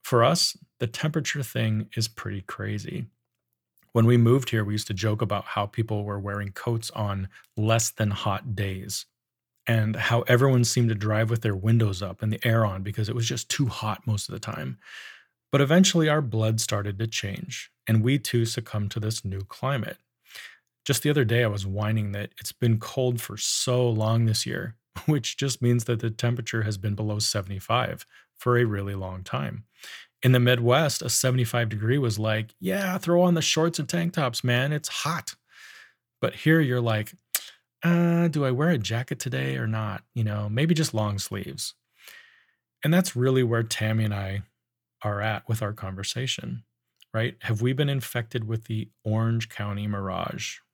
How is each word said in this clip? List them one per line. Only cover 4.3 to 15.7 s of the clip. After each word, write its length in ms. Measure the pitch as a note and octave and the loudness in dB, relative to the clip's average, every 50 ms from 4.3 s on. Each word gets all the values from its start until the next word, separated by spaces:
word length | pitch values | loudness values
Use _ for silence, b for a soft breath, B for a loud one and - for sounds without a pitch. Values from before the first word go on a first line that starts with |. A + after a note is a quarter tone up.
| B2 C3+ B2+ - | 6 4 2 0
here, 140 | A#2 A2 G#2 | -2 0 0
we 100 | G2+ G#2 | 0 -4
used 120 | G#2+ - | -4 -4
to 80 | - G#2+ | -6 -6
joke 260 | F#2+ A2 A2 G#2 G#2+ | -2 0 0 0 0
about 240 | A#2+ F#2+ G#2 G2+ - | -2 -2 -2 -4 -4
how 220 | - - G#2+ G#2 | -4 -4 -4 -4
people 380 | G2+ - - A2 A2 A2 G#2 G#2 | -2 -2 -4 -2 -2 -2 -4 -4
were 140 | G#2 G2+ G2+ | -4 -6 -6
wearing 340 | G2+ G#2 G2+ G#2 G2+ G2 | -6 -6 -6 -6 -6 -8
coats 380 | F#2+ - - A#2+ A#2 A2+ A2+ - | -10 -6 -4 -2 -2 -2 -4 -6
on 360 | - - G#2+ G2+ G2 G2 F#2+ F#2+ B B B B _ | -6 -4 -4 -2 -2 -4 -6 -8 B B B B _
less 340 | - G#2+ A2 A2+ A2+ A2+ - | -2 2 2 4 2 2 0
than 200 | - - A2 G#2 | -2 0 0 0
hot 460 | G#2 - - G#2+ G2 G2+ - B2+ G#2 | 0 -2 -2 -2 -2 -2 -4 -6 -4
days 500 | F#2+ G2+ G2 F#2+ F#2+ F#2+ G2 - - - _ _ _ _ _ _ _ _ _ _ _ _ | -4 -2 -4 -4 -8 -8 -8 -8 -10 -10 _ _ _ _ _ _ _ _ _ _ _ _
and 280 | - A#2 A2+ A2 A2 A2 | 0 2 2 2 2 0
how 280 | A2+ - - A#2+ A#2 | 0 0 2 2 2
everyone 420 | A#2+ - B2+ B2 C#3 C#3 C3 B2 A#2 | 6 6 6 6 8 6 6 4 4
seemed 240 | A2+ - C3 A#2+ A2+ | 4 2 2 2 2
to 60 | A2+ | 2
drive 340 | G2+ G#2 G#2+ G#2+ G#2+ A2+ A2 | 0 0 0 2 2 2 2
with 140 | A#2 A2 | 0 0
their 120 | - A2 G2 | 0 -2 -2
windows 480 | F#2+ F#2+ A2 A#2 A#2 A2 G2+ F#2+ F#2 | 0 4 4 6 6 4 2 0 -2
up 200 | G2+ F2+ F2 _ | -6 -8 -6 _
and 100 | - G#2+ | -2 -2
the 120 | G#2+ - - | -2 0 0
air 180 | A#2+ A2+ A2+ A2 | 2 4 4 4
on 180 | G2+ F#2+ F#2+ | 2 0 -4
because 260 | F#2+ G2+ G2 - G#2+ G#2+ | -6 -6 -2 -2 -2 -2
it 60 | - | 0
was 140 | A#2+ A2+ - | -2 -2 -2
just 220 | B2+ A#2+ - _ | -2 -4 -4 _
too 160 | - - C#3+ | -2 0 0
hot 400 | A#2 - - - A2 G2+ - _ | 0 0 -4 -4 -4 -4 -4 _
most 220 | - G#2+ G2+ - - | -2 -2 -2 -4 -8
of 40 | |
the 80 | F#2 G2 | -10 -10
time. 380 | - - - - D#2 C3 B2 B B B B B B B B B B B B _ _ _ | -8 -8 -8 -6 -8 -8 -10 B B B B B B B B B B B B _ _ _
But 80 | - C#3 | 4 4
eventually 480 | C#3 C3+ | 4 6